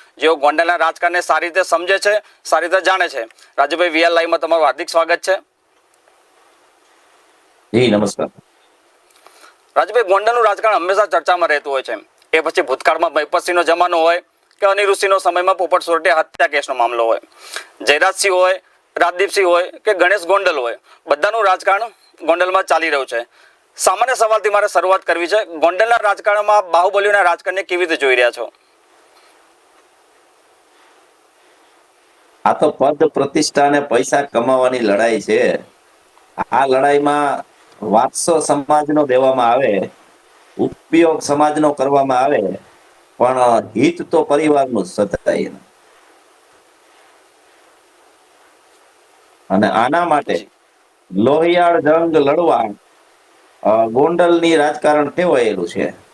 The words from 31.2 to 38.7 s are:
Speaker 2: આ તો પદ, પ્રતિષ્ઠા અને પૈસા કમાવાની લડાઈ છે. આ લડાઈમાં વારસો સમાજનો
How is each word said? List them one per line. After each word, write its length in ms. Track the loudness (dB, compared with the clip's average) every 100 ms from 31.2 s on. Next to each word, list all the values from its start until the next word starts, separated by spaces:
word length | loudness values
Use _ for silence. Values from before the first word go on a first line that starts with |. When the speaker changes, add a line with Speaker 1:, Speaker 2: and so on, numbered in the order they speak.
| _ _ _ _ _ _ _ _ _ _ _ _
Speaker 2:
આ 80 | -2
તો 180 | 0 -2
પદ, 340 | 0 -2 0
પ્રતિષ્ઠા 600 | 0 0 -4 -2 -2 0 2
અને 140 | 0
પૈસા 420 | 0 -2 0 -2
કમાવાની 560 | -2 -2 0 0 0 0
લડાઈ 420 | 0 0 0 -2
છે. 380 | 0 0 0 -2 -8 _ _ _ _ _ _ -12 -4
આ 140 | 0 2
લડાઈમાં 800 | 2 2 2 2 0 -2 -4 -10 _ _ -12
વારસો 580 | 0 0 0 -2 -2 0
સમાજનો 640 | 0 -2 0